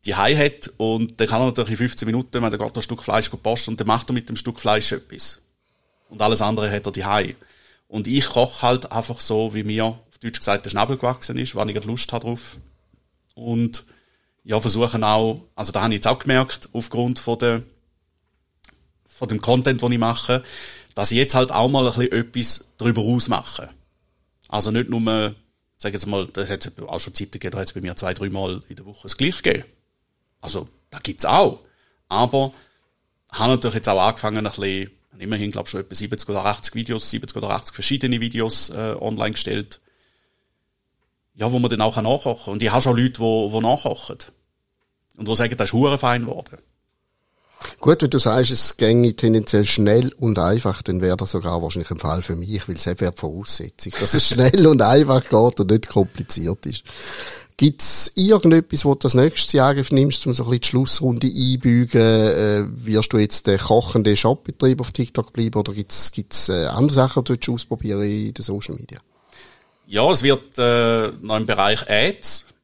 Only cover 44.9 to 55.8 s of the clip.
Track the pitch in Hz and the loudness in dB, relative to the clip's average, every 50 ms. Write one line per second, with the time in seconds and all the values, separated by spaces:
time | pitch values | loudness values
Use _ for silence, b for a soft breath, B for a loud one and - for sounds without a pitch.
44.9 | _ _ _ _ _ - 107 104 113 113 117 117 120 117 107 98 - 113 135 143 | _ _ _ _ _ -12 -4 -2 0 0 0 -2 0 -2 -2 0 2 2 2 2
45.9 | 139 135 - 123 120 123 117 113 - 85 - - - - _ _ _ _ _ _ | 2 2 0 0 0 0 -2 -8 -10 -12 -12 -16 -20 -20 _ _ _ _ _ _
46.9 | _ _ _ _ _ _ _ B B B B B B B B B B B - 139 | _ _ _ _ _ _ _ B B B B B B B B B B B 4 4
47.9 | - - - 131 139 135 117 123 107 127 127 117 131 117 - - - - 117 110 | 4 4 4 2 2 2 2 4 4 4 2 2 2 2 2 2 2 2 4 6
48.9 | 113 120 120 120 107 - - 113 110 110 104 - - 104 104 104 - - 104 104 | 6 6 6 4 2 2 2 4 4 4 2 2 2 2 4 4 2 2 4 4
49.9 | 107 117 127 135 - _ 127 117 107 92 85 87 104 120 - 101 92 - - - | 4 4 4 2 -4 _ -2 0 2 2 2 2 2 2 0 -2 -4 -4 -4 -4
50.9 | 90 92 92 92 92 - 98 95 - 90 - 85 85 85 85 80 82 90 82 - | -2 0 0 0 0 0 -2 -4 -4 -4 -4 -2 -4 -2 -4 -4 -6 -6 -6 -6
51.9 | 85 80 - 78 78 87 87 - 98 82 87 95 107 101 - - 90 - - - | -8 -6 -4 -2 -2 -2 -4 -6 -6 -8 -6 -6 -8 -8 -6 -8 -6 -6 -4 -4
52.9 | 87 - - 90 87 - - 78 78 87 101 - - - - 110 - - - 95 | -2 -2 -2 -4 -4 -4 -10 -8 -8 -8 -4 -2 -2 -2 -4 -8 -10 -10 -10 -8
53.9 | - - 101 101 - - - - - 120 127 131 - 196 170 156 156 127 110 104 | -6 -2 0 2 4 4 4 4 4 6 4 6 6 8 8 8 8 6 6 6
54.9 | 123 143 156 135 131 127 120 - - 110 113 120 - - 104 92 107 113 | 6 6 6 6 4 2 2 4 4 4 6 4 4 2 2 2 2 2